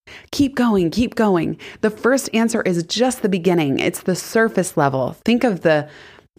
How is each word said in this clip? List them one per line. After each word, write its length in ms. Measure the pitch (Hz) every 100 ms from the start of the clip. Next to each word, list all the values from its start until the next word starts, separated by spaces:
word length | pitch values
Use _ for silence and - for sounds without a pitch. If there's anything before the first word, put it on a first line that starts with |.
| - - -
Keep 240 | - 277 269
going, 360 | 240 202 165
keep 240 | 190 240 -
going. 420 | 214 175 156 - - -
The 80 | 220
first 400 | 214 226 269 -
answer 280 | 226 226 226
is 220 | - 175
just 380 | 165 208 254 247
the 80 | 208
beginning. 500 | 190 175 175 147 131
It's 240 | - -
the 120 | - 175
surface 600 | - 226 226 220 170 -
level. 400 | 139 131 127 156 -
Think 180 | 240
of 180 | 247 175
the, 260 | 170 151 147 - - - _